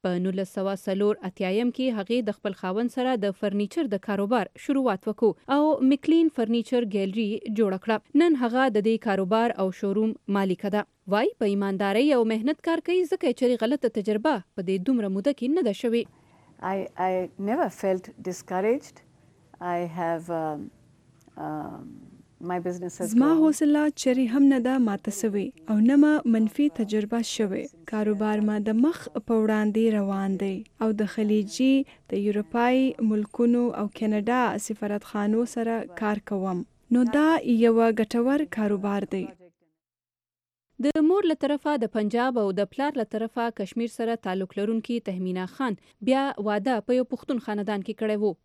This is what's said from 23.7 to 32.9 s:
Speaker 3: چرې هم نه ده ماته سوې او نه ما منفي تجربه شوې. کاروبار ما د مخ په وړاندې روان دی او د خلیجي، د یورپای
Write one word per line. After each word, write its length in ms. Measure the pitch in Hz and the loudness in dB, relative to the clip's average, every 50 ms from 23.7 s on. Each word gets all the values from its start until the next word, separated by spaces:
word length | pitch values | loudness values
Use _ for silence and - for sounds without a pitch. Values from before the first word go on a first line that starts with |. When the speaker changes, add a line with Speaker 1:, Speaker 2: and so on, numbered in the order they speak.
| 294 294 302 302 294 - | 2 2 2 0 -2 0
Speaker 3:
چرې 240 | - 262 247 254 262 220 | 0 0 2 2 2 0
هم 160 | 226 285 277 277 | 4 6 6 6
نه 100 | 277 254 233 | 6 4 2
ده 160 | 254 262 269 240 214 | 0 2 2 2 0
ماته 240 | 202 202 _ 214 202 - | 0 -4 _ -8 -6 -2
سوې 520 | - 220 196 202 190 - - - - - 214 | -4 -2 0 -2 -4 -4 -8 -12 -4 0 2
او 20 | 208 220 | 4 6
نه 120 | 240 277 285 | 6 8 8
ما 80 | 294 302 302 302 - 233 | 6 6 6 2 2 2
منفي 340 | 220 220 220 214 - - 294 294 - - | 2 4 2 0 2 0 0 0 0 -2
تجربه 400 | 220 196 214 214 208 214 233 233 226 - | -4 -2 0 -2 -2 -2 -2 -4 -4 -4
شوې. 340 | - - 220 196 190 - - - _ - - - | -2 -2 -2 -2 -2 -6 -8 -10 _ -18 -14 -8
کاروبار 500 | - 214 214 214 208 196 214 214 214 208 214 214 | -4 -2 0 0 0 0 0 0 0 0 0 0
ما 80 | 208 208 202 | 0 0 0
د 100 | 220 220 226 | 0 2 4
مخ 180 | 247 311 349 - - - - | 4 2 2 -2 -10 -8 -8
په 240 | 240 220 - 233 220 | -8 -2 0 2 2
وړاندې 560 | 214 214 214 214 214 214 202 220 226 226 220 | 2 2 2 2 2 0 2 2 2 2 2
روان 400 | 208 196 196 196 190 190 196 196 185 | 2 0 0 -2 -2 -2 -2 -2 -2
دی 140 | 196 196 190 190 220 _ _ _ | -2 -4 -4 -6 -10 _ _ _
او 80 | 220 220 220 208 | -2 -2 0 0
د 80 | 214 202 - | -2 -4 -2
خلیجي، 560 | - 214 208 214 214 202 208 - - 262 262 269 269 269 - - _ _ _ | -2 0 2 2 2 0 -2 -2 0 2 4 4 2 2 -2 -10 _ _ _
د 100 | - 196 202 | -4 -2 0
یورپای 580 | 208 202 208 208 - - 233 233 247 254 262 262 262 | 0 0 -2 -4 -2 -2 0 2 4 4 4 2 2